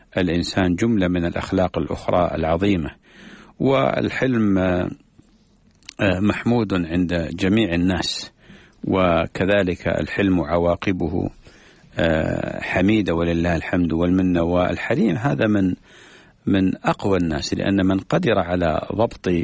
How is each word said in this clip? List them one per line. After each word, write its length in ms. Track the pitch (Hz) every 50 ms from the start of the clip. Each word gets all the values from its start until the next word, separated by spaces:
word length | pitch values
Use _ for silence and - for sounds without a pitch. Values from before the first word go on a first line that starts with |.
| _ _ -
الإنسان 580 | 95 92 85 80 87 - - - 101 95 90 87
جملة 320 | 85 110 117 117 101 92
من 180 | 87 90 90 85
الأخلاق 520 | 85 - - - - - 90 - - -
الأخرى 580 | - 73 71 80 - - - 80 90 87 80 71
العظيمة. 540 | 78 80 80 82 85 98 104 101 87 76 73 - - _ _ - - - - - - - - - -
والحلم، 960 | - 131 135 135 135 135 - - - - - - 127 131 127 113 107 101 95
آه، 320 | 92 92 92 90 90 92 90 - - _ _ _ - _ _ _ _ _ _ _ _ _ _ _ _ - - - - 110 98 90 90
محمود 540 | 104 104 - - - 117 120 120 110 95 95
عند 560 | 92 87 78 82 90 90 82 87 85 80 73 -
جميع 380 | - 92 92 101 113 113 87 85
الناس، 580 | 87 87 92 92 82 - - - - - - - _ _ - - - - - _ _ -
وكذلك 1040 | - - 92 92 90 85 82 85 - - - - 92 101 101 95 90 87 - -
الحلم 540 | 85 - 78 78 - - - 101 95 92 87
عواقبه، 880 | 78 76 85 87 85 87 87 - - 104 95 90 90 80 87 90 92 - - - - - - - - - - - - - - -
آه، 640 | 82 82 80 80 - 50 50 50 50 - 50 -
حميدة 520 | - - - - 90 98 110 110 95 90 85
ولله 420 | 82 85 85 85 85 85 87 85
الحمد 380 | 80 - - - 90 87 82 78
والمنة. 500 | 82 87 90 90 95 92 90 87 85 82
والحليم 720 | 82 87 87 90 - 90 - - - 113 151 220 208 -
هذا 320 | - 110 143 147 131 117
من، 280 | 110 104 101 95 92 90 - - - - - - - - - - - _ _ _
من 300 | - 98 95 95 92 - - -
أقوى 320 | - 170 - - 104 98
الناس، 360 | 90 87 82 76 73 - - -
لأن 320 | 92 90 98 98 98 92
من 140 | 92 95 98
قدر 400 | - - - 151 185 127 107 98
على 480 | 85 87 90 90 87 80 76 - - - -
ضبط 340 | 98 117 117 - - - 95 87 85